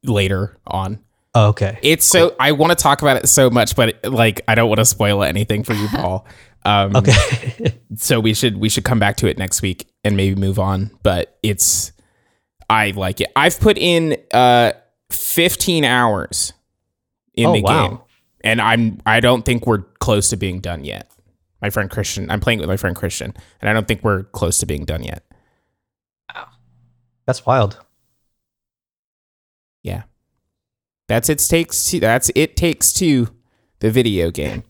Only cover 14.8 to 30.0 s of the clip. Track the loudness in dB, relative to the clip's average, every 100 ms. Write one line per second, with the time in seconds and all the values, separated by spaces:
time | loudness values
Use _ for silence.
14.8 | _ _ _ -8 -4 0 0 0 -2 0
15.8 | 2 2 0 0 -6 -8 -8 -10 _ _
16.8 | _ _ _ _ _ 0 2 2 2 2
17.8 | 0 -4 _ _ _ _ -2 0 2 2
18.8 | 0 -2 0 2 4 2 0 -2 0 0
19.8 | -2 _ 0 0 0 -2 -6 -6 -8 -10
20.8 | -10 -12 -14 _ _ _ _ _ -6 -4
21.8 | -4 -4 -6 -6 -6 -4 -2 -2 -2 -2
22.8 | -4 -4 -6 -8 -10 -12 -20 _ -2 -2
23.8 | 0 -2 -2 -2 -4 -4 -2 -2 -4 -6
24.8 | -6 -8 -8 -14 _ _ _ _ _ _
25.8 | _ _ _ _ _ -20 -20 _ _ _
26.8 | _ _ _ _ -8 -6 0 0 0 -4
27.8 | _ _ _ _ _ _ _ _ _ _
28.8 | _ _ _ _ _ _ _ _ _ _
29.8 | -12 -12